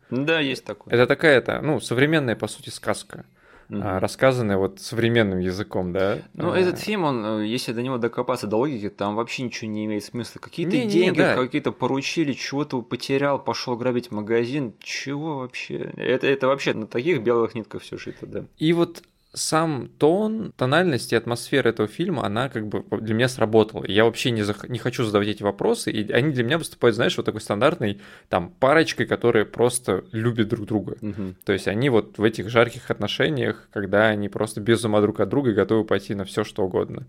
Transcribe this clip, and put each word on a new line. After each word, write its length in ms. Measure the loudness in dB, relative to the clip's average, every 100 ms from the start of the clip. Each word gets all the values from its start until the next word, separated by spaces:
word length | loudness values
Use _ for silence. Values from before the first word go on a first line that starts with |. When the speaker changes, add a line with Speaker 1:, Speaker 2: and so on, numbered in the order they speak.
| _
Speaker 1:
Да, 320 | -2 0 2
есть 240 | 0 -2 -8
такое. 280 | -12 0
Speaker 2:
Это 140 | 4 4
такая, 300 | 6 6 6
это, 240 | 4 0
ну, 180 | 0 -2
современная, 560 | 0 2 4 4 2 -2
по 120 | -4
сути, 220 | -8 -14
сказка, 540 | -8 -4 -4 -6 -18 -18 _ _ -20 -10
Speaker 1:
Мгм. 120 | -6
Speaker 2:
а, 160 | -4 -2
рассказанная 560 | -2 2 2 2 2 2
вот 240 | 0 -2
современным 580 | -8 0 2 4 4 2
языком, 540 | 0 -2 -4 -4 -2
да. 240 | 0 0 0 -6
Speaker 1:
Ну, 180 | -6 -2
Speaker 2:
А. 60 | 2
Speaker 1:
этот 200 | 0 0
фильм, 240 | -4 -2 0
он, 200 | 0 -2
э, 200 | -2 -2
если 240 | -2 -4
до 100 | -4
него 160 | -4 -2
докопаться, 480 | -2 -2 -2 -2 0
до 120 | 0
логики, 320 | 0 -2 -6
там 260 | -4 -4 -2
вообще 280 | -4 -6
ничего 280 | -6 -6 -8
не 140 | -6 -4
имеет 180 | -4
смысла. 380 | -6 -8 -10 -12
Какие-то 340 | -12 -6 -2 0
Speaker 2:
Не, 40 |
не, 60 | 2
не, 60 |
Speaker 1:
деньги, 260 | 4 4 4
Speaker 2:
да. 160 | 4 4
Speaker 1:
какие-то 360 | 0 -2 -2
поручили, 640 | -2 -2 -2 -2 -2 -2
чего-то 480 | -2 -4 -4 -4 -4
потерял, 580 | -4 -6 -2 0 2 0
пошел 360 | -2 -4 -4 -2
грабить 340 | 0 0 -2
магазин. 640 | -6 0 2 2 -2 -4 -8
Чего 560 | -10 -8 -6 -6 -6 -8
вообще? 560 | -8 -10 -8 -8 -8 -4
Это, 320 | -2 0 2
это 200 | 2 2
вообще 260 | 2 0
на 140 | -4 -4
таких 340 | -2 0 0
белых 320 | 2 2 2 -2
нитках 260 | -10 -12
все 140 | -12 -12
шито, 280 | -12 -14 -12
да. 180 | -12 -12 -2
Speaker 2:
И 160 | 0
вот 280 | 2 0 -2 -20 _ _
сам 560 | -8 -2 0 0 -2 -6 2
тон, 520 | 4 4 0 -4 -8 -4
тональность 560 | 2 4 4 0 0
и 20 | 0
атмосфера 540 | 0 -4 0 2 2
этого 180 | 2 -2
фильма, 380 | -2 -4 -2 -2
она 240 | -2 -4
как 160 | -4 -6
бы 160 | -6 -4 -6
для 120 | -2
меня 140 | 2 2
сработала. 580 | 2 4 6 4 0 -2
Я 180 | 4 4
вообще 260 | 2 -2
не 100 | 0
зах-, 260 | 0 -2 -6
не 120 | -6
хочу 240 | -4 -2
задавать 240 | 0 2 0
эти 160 | -2
вопросы, 480 | -4 -2 -2 -2 -2
и 200 | -4 0
они 200 | 0 2
для 100 | 0
меня 140 | -2 -2
выступают, 380 | -4 0 2 2
знаешь, 200 | 0 -2
вот 80 | -4
такой 160 | -6
стандартной, 580 | -4 0 0 0 -2 -6 -12 -20 _
там, 200 | -2 -2 0
парочкой, 460 | 4 4 2 0 -2
которая 400 | 0 2 2 2
просто 600 | 2 0 0 -2 -2 -4
любит 360 | -4 -2 0 0
друг 180 | -2 -2
друга. 320 | -4 -4 -8
Speaker 1:
Мгм. 340 | -8 -8 -10 -6
Speaker 2:
То 100 | -2
есть 140 | 0 0
они 220 | 0 2
вот 280 | 2 2 2
в 60 |
этих 260 | 2 2 0
жарких 400 | 4 4 2 -6
отношениях, 800 | -4 -4 0 0 0 -2 -4 -6
когда 360 | -6 0 4 4
они 200 | 2 -2
просто 300 | -4 -4 -2
без 220 | 2 2 2
ума 160 | 4
друг 180 | 4 2
от 100 | 0
друга 220 | 2 2
и 20 |
готовы 300 | 2 4 2
пойти 320 | 2 -2 -2 -8
на 80 |
все, 200 | -6 -4
что 200 | -4 -2
угодно. 420 | -2 0 -2 -6